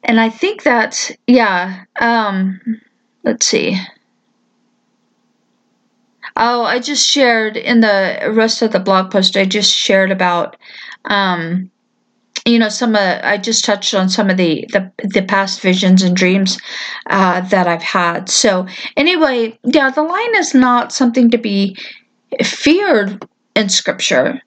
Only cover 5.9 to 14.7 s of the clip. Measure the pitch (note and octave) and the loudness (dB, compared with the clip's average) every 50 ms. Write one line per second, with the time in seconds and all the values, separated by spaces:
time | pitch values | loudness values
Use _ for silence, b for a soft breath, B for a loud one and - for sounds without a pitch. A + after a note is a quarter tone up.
5.9 | _ _ _ _ _ _ B B B - A3+ A#3 A#3+ A#3+ A#3 - A3+ B3 A#3 C#4 | _ _ _ _ _ _ B B B -2 -2 0 0 -2 -2 -2 -4 -4 -4 -4
6.9 | D4 - - - - C#4+ C4+ A#3+ A#3 A3+ A3 G#3+ G#3+ - - - A#3+ A#3 A3+ G#3+ | -4 -2 0 0 2 2 4 4 4 2 0 -2 -6 -6 -2 2 2 4 4 4
7.9 | G3+ G3 F#3+ F3 - - - - G#3+ A3 A3 A3+ A3+ - A#3 G#3+ G#3+ F#3+ F#3+ G3 | 4 2 0 -2 -4 -4 -4 -2 0 2 2 2 0 -2 -2 0 0 -2 0 2
8.9 | F#3+ F#3+ F#3+ F#3+ - G3+ F#3+ - - G3 G3 F#3+ F#3+ G#3 G3 - - - - - | 2 2 0 2 0 0 0 2 0 0 0 0 0 0 0 0 0 0 0 2
9.9 | G3 F#3+ F#3+ F#3+ F#3+ - F#3+ F3+ F3 E3+ - - - B B B B B B B | 2 2 2 2 0 0 0 0 0 0 -2 -4 -10 B B B B B B B
10.9 | B B _ - G#3 G3+ G3 F#3+ F3+ F3 E3 E3 F3 F#3 F#3 F#3 _ _ _ _ | B B _ -4 -2 0 0 0 -2 -2 -4 -4 -4 -4 -6 -8 _ _ _ _
11.9 | _ _ _ _ _ _ _ _ _ - - - A#3 A#3 A3+ G#3+ G#3+ - B3 A#3 | _ _ _ _ _ _ _ _ _ -6 -2 2 2 2 2 0 0 -2 -2 0
12.9 | G#3+ G#3 G3 F#3 E3 - - C3 G#3 G#3 F#3+ A#3 A3+ - - - G#3 G3 F#3+ - | 2 2 2 2 -2 -2 -2 -2 -2 -2 -2 -4 -4 -2 0 0 -2 -2 -2 -2
13.9 | - G3 F#3+ F#3+ F#3 - - G3 F#3 F#3 F3+ E3+ D#3 - - - | 0 0 0 0 0 0 0 0 2 2 2 0 0 -2 -4 -4